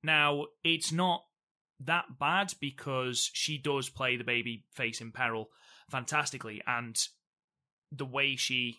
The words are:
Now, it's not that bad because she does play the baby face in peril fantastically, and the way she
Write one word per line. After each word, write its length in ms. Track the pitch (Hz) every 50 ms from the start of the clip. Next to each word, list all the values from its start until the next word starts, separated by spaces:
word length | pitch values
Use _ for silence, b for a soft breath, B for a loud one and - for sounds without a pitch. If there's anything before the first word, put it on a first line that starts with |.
Now, 440 | - 156 156 151 147 147 147 143 147 - _ _
it's 300 | - 165 165 160 - -
not 320 | 156 170 180 185 170 - _ _ _ _ _ _ _ _ _ _ _ _
that 380 | 131 143 165 175 - - 135 -
bad 340 | 143 147 170 190 202 180 - -
because 720 | 147 139 135 - - 143 135 127 127 127 123 117 - -
she 260 | - - - - 151 143
does 300 | 131 147 139 139 131 -
play 260 | - - 135 127 127
the 60 | 120 113
baby 400 | 123 120 120 110 117 117 110 - _
face 300 | - - 127 113 113 -
in 100 | 113 113
peril 380 | 110 127 127 117 113 110 107 - B B B B B B B B
fantastically, 720 | - 131 120 - 139 147 143 - - 135 - 110 107 107 -
and 300 | - 123 120 120 117 113 - - - _ _ _ _ _ _ _ _ _ _ _ _ _ _ _ _
the 140 | 151 135 143
way 300 | 135 127 139 139 139 135
she 400 | 127 - - 131 123 123 120 117